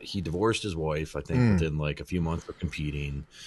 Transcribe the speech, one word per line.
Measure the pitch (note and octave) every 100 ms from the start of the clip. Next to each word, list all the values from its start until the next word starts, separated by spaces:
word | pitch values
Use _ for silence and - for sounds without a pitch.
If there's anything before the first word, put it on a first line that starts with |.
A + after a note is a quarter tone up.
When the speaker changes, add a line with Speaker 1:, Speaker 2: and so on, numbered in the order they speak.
Speaker 1:
he | - G2
divorced | D#2+ F2 A2 A2
his | G#2 E2
wife, | D#2 D#2 D#2 D2
I |
think, | - B2+
Speaker 2:
Mm. | A#2+
Speaker 1:
within, | F#2 D#2+ D2+
like, | D2 D2
a |
few | - F2+
months | D#2+ E2 -
of | -
competing. | F2 - D2 C#2+ C#2+ C#2+ D2+ -